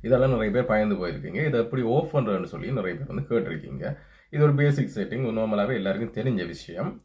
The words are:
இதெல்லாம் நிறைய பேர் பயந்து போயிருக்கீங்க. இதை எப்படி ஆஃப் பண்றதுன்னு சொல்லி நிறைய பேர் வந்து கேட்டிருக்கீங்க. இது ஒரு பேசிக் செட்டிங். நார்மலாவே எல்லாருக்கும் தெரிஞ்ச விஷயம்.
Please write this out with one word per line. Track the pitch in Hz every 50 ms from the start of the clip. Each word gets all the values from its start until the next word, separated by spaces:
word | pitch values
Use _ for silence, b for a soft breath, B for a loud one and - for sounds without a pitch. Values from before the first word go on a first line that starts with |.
இதெல்லாம் | - 110 127 120 131 135
நிறைய | 127 110 110 107
பேர் | 101 123 120
பயந்து | - 110 107 107 107 101
போயிருக்கீங்க. | 90 90 87 82 - - - 87 110 156
இதை | 151 131 117
எப்படி | 113 - - 131 120 113 120
ஆஃப் | 147 165 - -
பண்றதுன்னு | 143 123 107 101 92 90
சொல்லி | 87 87 87 87 104
நிறைய | 135 120 95 92 87 -
பேர் | -
வந்து | - - - 143 -
கேட்டிருக்கீங்க. | 120 - - - 80 78 - 60 65 67 80 117 143 B B B B B B B
இது | - 147 151
ஒரு | 147 143
பேசிக் | 139 143 147 139 139 120 104 -
செட்டிங். | 104 98 - 113 123
நார்மலாவே | 135 117 110 110 110 107 107 104 101 104 131
எல்லாருக்கும் | 110 95 98 95 101 117 113 - 107 110
தெரிஞ்ச | 131 120 95 87
விஷயம். | 85 82 - - - 85 87 113 180 - -